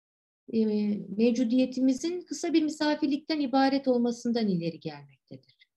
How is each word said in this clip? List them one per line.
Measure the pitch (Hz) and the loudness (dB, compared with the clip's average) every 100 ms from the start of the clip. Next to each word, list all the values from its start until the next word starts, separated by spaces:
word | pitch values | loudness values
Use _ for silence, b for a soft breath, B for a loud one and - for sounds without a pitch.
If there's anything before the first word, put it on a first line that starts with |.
| _ _ _ _ - | _ _ _ _ -4
e, | 226 214 214 208 202 | 0 2 2 0 -2
mevcudiyetimizin | - 202 240 247 233 254 254 254 262 262 330 359 | -6 2 2 4 2 2 0 2 0 2 -2 -6
kısa | - 294 339 | -8 -6 0
bir | 311 | 2
misafirlikten | 302 - 302 302 285 294 - 311 | 0 -2 -2 0 0 -2 -2 -2
ibaret | 269 269 269 277 269 | 0 2 4 2 2
olmasından | 247 240 240 240 233 208 | 2 0 -2 -2 0 0
ileri | 180 165 160 | 0 -2 -6
gelmektedir. | 160 143 143 _ _ 139 _ _ _ | -12 -12 -18 _ _ -20 _ _ _